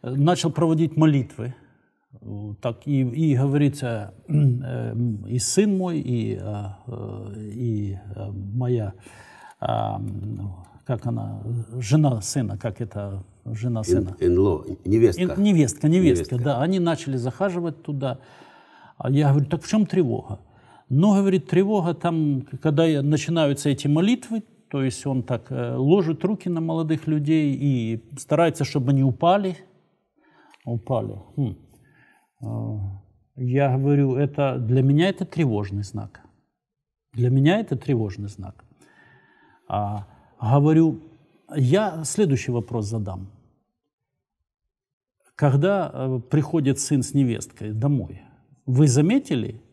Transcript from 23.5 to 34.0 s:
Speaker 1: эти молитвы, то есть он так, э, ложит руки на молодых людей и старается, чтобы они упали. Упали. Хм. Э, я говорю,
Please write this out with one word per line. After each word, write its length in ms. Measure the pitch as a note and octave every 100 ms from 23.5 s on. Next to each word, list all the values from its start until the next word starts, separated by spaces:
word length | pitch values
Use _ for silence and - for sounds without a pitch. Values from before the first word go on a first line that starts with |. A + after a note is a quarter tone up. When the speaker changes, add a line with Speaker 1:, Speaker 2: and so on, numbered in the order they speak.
| C#3+ D3
Speaker 1:
эти 180 | C3+ D3
молитвы, 560 | D3+ F#3+ B3 - A3+ - _ _
то 140 | C#3+
есть 220 | C3+ - C#3+
он 160 | C3
так, 240 | - A#2+ -
э, 240 | B2+ A#2+ B2
ложит 480 | C3+ F#3+ E3 D3+
руки 240 | F#3+ G#3+ -
на 120 | E3+
молодых 460 | D#3+ E3 D#3+ D#3 D#3
людей 500 | D#3 D3 D#3+ D3 C3
и 440 | C#3+ B2+ A2+ A2+ - C#3
старается, 460 | - - E3 D3+ C#3
чтобы 260 | D3 B2+
они 120 | C#3
упали. 540 | C3+ B2 E3+ G3+ F#3+ E3+ - _ _ _ _ _ _ _ _ _ -
Упали. 500 | A#2+ - B2 G#2+ G2+ - -
Хм. 180 | C3 F#2 - _ _ _ _ _ _ _
Э, 360 | A2 A2+ A2 G#2+ G2 G2 _ _ _ -
я 400 | B2+ C3 C#3 C3
говорю, 380 | C3+ C#3+